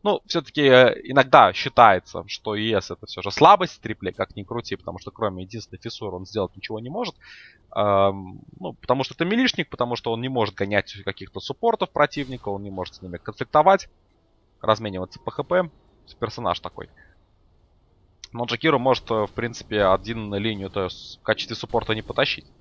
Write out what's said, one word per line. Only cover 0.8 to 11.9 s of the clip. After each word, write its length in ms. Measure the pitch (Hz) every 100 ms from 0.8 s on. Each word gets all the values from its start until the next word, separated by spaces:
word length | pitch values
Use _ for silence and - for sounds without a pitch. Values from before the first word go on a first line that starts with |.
| 123 -
иногда 500 | - 135 131 147 101
считается, 720 | 92 131 - 117 92 - 90 85
что 280 | - - 107
Е 260 | 110 104
С 80 | -
это 160 | - -
все 160 | -
же 80 | 101
слабость 500 | - 160 196 175 -
трипле, 300 | 110 - 92
как 240 | - 98 -
ни 60 |
крути, 340 | 95 117 - 95
потому 220 | - 90
что 140 | -
кроме 320 | - 107 92
единственной 360 | 95 110 - 92
фиссуры 360 | 113 - 104 90
он 100 | 95
сделать 300 | 107 92 98
ничего 240 | - 110
не 100 | 120
может. 260 | 190 220 - - - - _ _
Эм, 680 | - 104 98 98 98 92 - - -
ну, 140 | 175
потому 320 | - - 131 131
что 80 |
это 100 | -
милишник, 460 | 170 226 262 - 156
потому 260 | - 123 117
что 160 | 117
он 80 | 113
не 80 | 127
может 280 | 127 104 95
гонять 360 | 101 104 - 95 95
каких-то 340 | - 95 95
суппортов 500 | - - 233 226 180